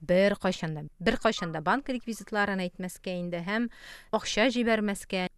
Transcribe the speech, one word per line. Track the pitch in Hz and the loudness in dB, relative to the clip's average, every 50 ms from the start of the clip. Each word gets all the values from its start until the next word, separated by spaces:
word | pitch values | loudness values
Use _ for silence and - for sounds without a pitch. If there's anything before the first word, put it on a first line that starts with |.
беркайчан | 156 143 175 185 196 202 208 - - 185 185 - 170 160 156 | 0 2 4 6 6 4 4 2 0 -2 -2 -2 -4 -6 -6
да, | 147 151 151 - - | -6 -8 -12 -8 -2
беркайчан | 170 220 220 - - 226 226 - 175 165 160 | 0 2 2 4 2 2 0 0 -4 -4 -4
да | 156 | -2
банк | 151 180 214 269 - - | 0 2 2 2 0 -2
реквизитларын | 254 240 - 233 220 - 196 - 220 208 202 202 196 190 180 | -6 -6 -4 -6 -8 -8 -8 -4 0 0 0 2 0 0 -2
әйтмәскә | 180 - - 185 185 - - - 190 180 | -4 -6 -6 -10 -10 -10 -10 -8 -6 -4
инде, | 175 175 175 175 170 165 | -4 -4 -4 -4 -4 -4
һәм | 190 208 226 240 226 - - - - - - - - | -2 -2 0 -2 -2 -4 -10 -18 -18 -18 -18 -8 -2
акча | - 185 - - - 208 226 269 | -2 -2 -2 0 2 4 4 4
җибәрмәскә. | 226 247 233 233 226 214 214 202 202 - - - 202 185 185 180 - | 4 2 2 4 2 2 2 0 -2 -4 -6 -4 -2 -2 -2 -2 -6